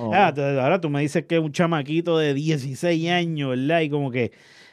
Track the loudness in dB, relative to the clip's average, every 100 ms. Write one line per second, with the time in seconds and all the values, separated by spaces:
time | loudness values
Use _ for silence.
0 | 0 4 4 2 -2 0 2 0 0 -2
1 | -2 -2 0 0 0 0 0 0 -2 -2
2 | 0 2 2 0 0 -2 -4 -4 0 0
3 | 0 0 0 -2 -2 -2 0 2 2 -2
4 | -2 0 -2 -4 -20 -20 -20